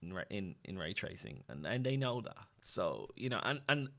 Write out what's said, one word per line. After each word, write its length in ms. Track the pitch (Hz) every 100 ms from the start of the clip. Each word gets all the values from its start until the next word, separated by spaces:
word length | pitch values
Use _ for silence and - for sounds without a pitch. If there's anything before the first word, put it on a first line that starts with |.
in 120 | 85
ra-, 100 | 92 -
in, 260 | 101 92 -
in 140 | - 92
ray 160 | 82
tracing, 500 | 104 - - 55 - -
and, 160 | 71 76
and 180 | 123 131
they 120 | 135
know 240 | 127 123
that. 160 | - - - -
So, 480 | - - 85 57 50 -
you 100 | 123
know, 140 | 117
and, 160 | - 143 139
and 220 | 143 135